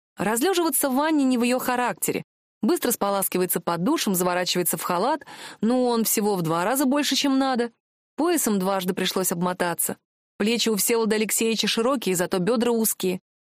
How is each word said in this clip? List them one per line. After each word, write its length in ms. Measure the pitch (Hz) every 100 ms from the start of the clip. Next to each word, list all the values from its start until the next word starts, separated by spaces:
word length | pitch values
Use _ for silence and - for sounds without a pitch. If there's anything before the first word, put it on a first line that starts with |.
| _ -
Разлеживаться 720 | 180 226 320 359 330 - 285
в 60 |
ванне 300 | 254 302 311
не 140 | 262 254
в 40 |
ее 160 | 240 254
характере. 640 | 247 247 240 180 - - - _ _ _
Быстро 280 | 214 339 -
споласкивается 680 | 226 202 202 190 185 180 185
под 220 | 175 170
душем, 320 | 185 302 -
заворачивается 640 | 180 180 180 180 180 175 165
в 60 |
халат, 420 | - 175 226 311 - - - -
но 260 | 214 254 247
он 180 | 233
всего 300 | 220 - 208
в 80 | 196
два 220 | 160 165
раза 220 | 185 269 285
больше, 280 | 285 285
чем 240 | 262 285 269
надо. 340 | 269 254 240 - _ _ _ -
Поясом 420 | 330 339 - 202
дважды 360 | 185 196 180
пришлось 360 | 190 185 - 185
обмотаться. 640 | 180 180 180 180 170 - - _ _ _ -
Плечи 300 | 208 233 226
у 80 | 214
Всеволода 400 | - 233 226 214
Алексеевича 520 | 214 - 226 226 214
широкие, 480 | - 226 277 190 180
зато 220 | 175 190
бедра 320 | 175 240 240
узкие. 500 | 233 220 - - 185 - _ _